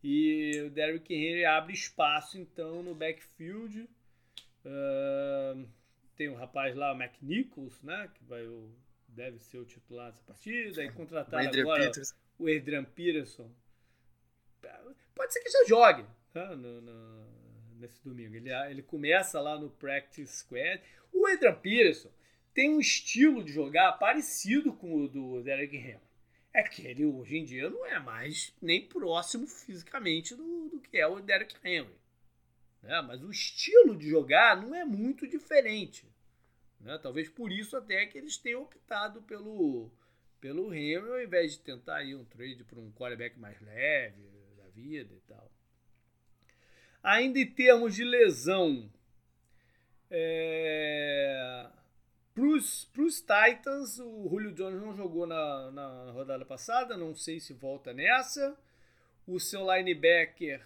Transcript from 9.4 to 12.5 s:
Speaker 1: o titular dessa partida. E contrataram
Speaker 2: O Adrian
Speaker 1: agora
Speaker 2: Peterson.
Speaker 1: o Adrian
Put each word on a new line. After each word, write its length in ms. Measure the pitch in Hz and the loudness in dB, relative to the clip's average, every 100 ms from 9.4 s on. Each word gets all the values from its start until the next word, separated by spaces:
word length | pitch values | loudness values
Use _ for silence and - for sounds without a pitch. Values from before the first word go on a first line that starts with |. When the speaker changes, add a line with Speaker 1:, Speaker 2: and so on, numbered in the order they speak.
| - 123 | -20 -18
Speaker 1:
o 80 | 117 | -18
titular 460 | 123 _ 120 120 | -20 _ -18 -18
dessa 120 | 117 | -20
partida. 600 | _ - 208 240 220 165 | _ -18 -8 -6 -6 -8
E 80 | 135 | -10
contrataram 520 | 110 156 160 139 156 | -12 -10 -10 -6 -2
Speaker 2:
O 40 | 139 | 0
Adrian 160 | 131 | 0
Speaker 1:
agora 200 | 151 151 131 | 2 2 0
Speaker 2:
Peterson. 300 | 143 139 _ _ _ | -2 -12 _ _ _
Speaker 1:
o 80 | |
Adrian 360 | 165 | -2